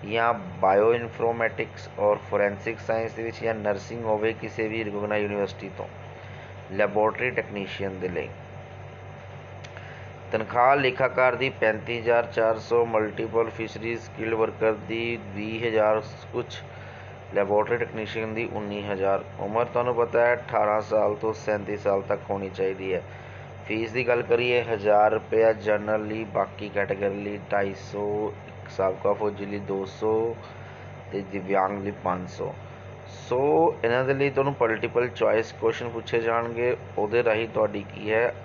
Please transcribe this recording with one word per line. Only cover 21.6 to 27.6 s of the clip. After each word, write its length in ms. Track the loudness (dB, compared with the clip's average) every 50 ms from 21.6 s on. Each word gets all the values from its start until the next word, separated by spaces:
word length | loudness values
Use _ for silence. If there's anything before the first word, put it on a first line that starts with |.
| 0 -4 -6
ਸਾਲ 260 | -2 2 2 2 2
ਤੱਕ 180 | 2 -2 -4 -4 -2 -4
ਹੋਣੀ 200 | -4 -4 -4 -6
ਚਾਹੀਦੀ 440 | -4 -2 -2 -2 -2 -2 -2 -2 -2
ਹੈ। 80 | -2 -4 -8 -14 -16 -16 -16 -16 -16 -16 -14 -14 -14 -6
ਫੀਸ 260 | -4 -2 -2 -2 -2
ਦੀ 160 | -2 -2 2 2
ਗੱਲ 140 | 2 2
ਕਰੀਏ, 400 | 4 2 2 4 4 4 4 2
ਹਜ਼ਾਰ 500 | 2 2 -2 2 4 6 8 8 8 6
ਰੁਪਇਆ 400 | 6 2 0 2 4 6 6 6
ਜਨਰਲ 540 | 6 4 2 2 2 2 2 0 0 0 0
ਲਈ, 180 | -2 -4 -4 -6
ਬਾਕੀ 440 | -4 0 -2 -2 -2 -2 -10 -10 -4
ਕੈਟਾਗਰੀ 460 | 0 -2 0 0 0 0 0 0 0
ਲਈ 240 | -2 -4 -6 -6 -6 -4 0
ਢਾਈ 220 | 0 2